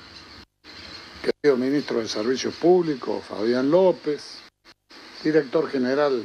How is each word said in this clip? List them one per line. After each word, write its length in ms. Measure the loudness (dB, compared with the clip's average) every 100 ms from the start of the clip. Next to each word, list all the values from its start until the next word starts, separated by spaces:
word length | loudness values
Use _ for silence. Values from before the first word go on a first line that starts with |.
| -16 -20 -20 -20 -20 _ -20 -20 -20 -20 -20 -6
querido 340 | -6 0 2 2
ministro 420 | 2 -2 -2 -4
de 80 | -4
Servicios 460 | -4 -2 -2 -4
Públicos, 720 | 0 4 4 2 -4 -6 -8
Fabián 480 | -8 -4 0 0 2
López, 680 | 4 4 2 -4 -8 -10 -20 -20 _ _ _ _ -20 -20 -6
director 440 | 0 2 2 0 0
general 560 | 0 0 2 2 0